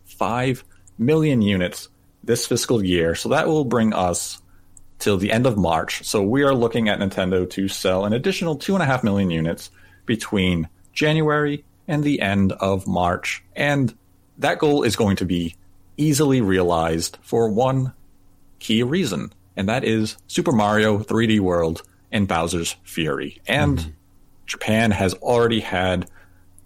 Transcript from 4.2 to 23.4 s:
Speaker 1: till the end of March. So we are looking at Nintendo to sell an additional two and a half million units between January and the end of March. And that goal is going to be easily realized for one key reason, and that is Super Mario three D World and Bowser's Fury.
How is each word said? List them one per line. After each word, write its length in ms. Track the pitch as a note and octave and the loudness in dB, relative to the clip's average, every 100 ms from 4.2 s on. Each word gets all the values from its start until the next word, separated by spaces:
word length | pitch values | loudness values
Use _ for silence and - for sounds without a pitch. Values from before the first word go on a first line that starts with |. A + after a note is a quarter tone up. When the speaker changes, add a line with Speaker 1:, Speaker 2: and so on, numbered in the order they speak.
| - - - - - - - - | -6 -12 -20 -20 -20 -20 -20 -4
Speaker 1:
till 160 | G#2+ G2 | 0 0
the 140 | G2+ | 2
end 120 | A2 | 2
of 140 | C3 G#2 | 2 2
March. 460 | E2+ D#2+ - - | 2 0 -2 -8
So 180 | - A2 | -4 0
we 220 | G2 C3+ | 2 2
are 100 | C#3+ | 2
looking 340 | C3 A#2 B2 A2 | 2 2 2 0
at 120 | F#2 | 0
Nintendo 500 | G2 - F#2 F#2 F2+ | -2 -2 0 0 -2
to 180 | - G2 | -4 -4
sell 360 | - G2 F#2 | -2 0 0
an 80 | G2+ | 0
additional 420 | A#2 F#3+ F#3+ E3+ | 0 -2 -2 -2
two 200 | C#3 - | -4 -2
and 80 | F#3+ | 0
a 40 | C#3+ | 2
half 160 | B2+ | 2
million 260 | A2+ G2 F#2+ | 2 2 0
units 420 | E2 D#2+ - - - - - - | 0 -2 -4 -10 -20 -20 -18 -6
between 600 | A2 - G#2 F#2 F2 D#2+ _ - | -4 -2 0 0 0 -4 _ -14
January 720 | - D3+ D#3 D3+ D3 D3 D3 - _ - | -2 0 2 2 0 0 -4 -10 _ -6
and 160 | D3+ | -2
the 180 | D3 C#3 | 0 0
end 300 | G2 G2+ F#2+ | 0 2 0
of 340 | - F#2+ G2 F#2 | 0 -2 -2 -2
March. 560 | F2+ F2 F2+ - - - - | -2 0 -2 -4 -10 -12 -4
And 360 | C#3+ C#3+ B2+ - _ _ _ - | -2 0 -2 -4 _ _ _ -4
that 220 | C#3+ F3 | -2 0
goal 240 | D#3 C#3+ | 2 2
is 120 | A2 - | 0 2
going 200 | G#2+ F#2+ | 2 2
to 100 | F2+ | 0
be 300 | F2 E2 - - - - - | -2 -4 -8 -20 -20 -18 -2
easily 440 | D3+ C#3+ D3 C3+ | 0 2 4 4
realized 800 | G2+ F#2 F2+ E2+ E2 E2 E2+ - | 4 2 2 2 0 -2 -4 -10
for 280 | - A#2 A2+ | -4 0 2
one 420 | G#2 C3 C3+ C3 - - _ - _ - - | 2 0 0 -2 -8 -20 _ -20 _ -20 -14
key 240 | - A2 | 0 0
reason, 480 | A#2+ F3 C#3+ E2 A1+ - _ - | 2 0 -2 -4 -8 -14 _ -6
and 120 | G2 | -2
that 140 | B2 | 0
is 340 | A2 A2 G#2+ - - | 0 0 -2 -6 -8
Super 240 | - F3 | -4 0
Mario 480 | A#2 G#2 G#2+ G#2+ G#2 | 2 2 4 4 2
three 260 | G#2+ A2 A2+ | 0 0 2
D 140 | G#2+ | 2
World 420 | F#2 F2 E2 E2 - _ - | 2 2 0 -2 -10 _ -8
and 160 | A2 F#2+ | -2 0
Bowser's 480 | E2+ E2 E2+ E2 - | 0 0 -2 -4 -8
Fury. 580 | - - D#2 C#2 C#2 - | -12 -4 -4 -4 -6 -10